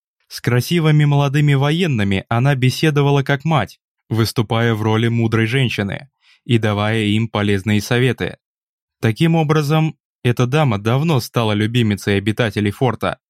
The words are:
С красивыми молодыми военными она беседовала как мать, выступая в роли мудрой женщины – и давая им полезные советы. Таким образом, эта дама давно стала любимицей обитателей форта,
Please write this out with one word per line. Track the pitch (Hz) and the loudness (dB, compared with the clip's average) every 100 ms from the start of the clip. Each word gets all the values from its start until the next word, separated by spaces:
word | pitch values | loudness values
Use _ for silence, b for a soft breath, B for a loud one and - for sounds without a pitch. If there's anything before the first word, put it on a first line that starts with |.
| _ _ _ | _ _ _
С | - | -8
красивыми | - 123 - 170 156 151 | -2 0 0 0 2 4
молодыми | 147 143 143 147 147 | 4 2 0 2 2
военными | 135 143 165 175 117 101 95 - | 2 2 0 0 0 0 -2 -2
она | 117 135 | 0 0
беседовала | 131 127 - 160 147 143 143 | 2 0 0 0 2 2 2
как | 135 139 | 0 -2
мать, | 165 151 92 - _ _ - | 0 -2 -2 -8 _ _ -4
выступая | 110 113 - 107 113 117 | -2 0 -2 -2 0 0
в | 107 | 0
роли | 110 110 117 | 0 0 0
мудрой | 117 113 113 110 | 0 0 0 0
женщины – | 135 117 - 98 - - _ b b | 0 -2 -2 -6 -6 -14 _ b b
и | - 117 | -2 0
давая | 107 101 107 113 | 0 0 -2 0
им | 104 107 113 | 0 0 -2
полезные | 107 104 98 107 104 | -2 0 0 0 0
советы. | - 120 127 110 - - _ _ _ _ _ _ | 0 0 0 -2 -6 -10 _ _ _ _ _ _
Таким | 113 107 165 | -2 0 2
образом, | 165 156 156 147 156 156 - _ _ | 2 2 0 0 0 0 -4 _ _
эта | 123 120 123 | -2 0 0
дама | 151 143 101 | 2 0 0
давно | 107 131 170 131 | 0 0 0 -2
стала | - 127 110 | -2 -2 -2
любимицей | 104 107 120 107 98 104 98 | 0 0 0 0 -2 -2 -2
обитателей | 104 104 113 104 104 | -2 -2 -2 -2 -4
форта, | - 127 107 92 - | 0 -2 -2 -4 -6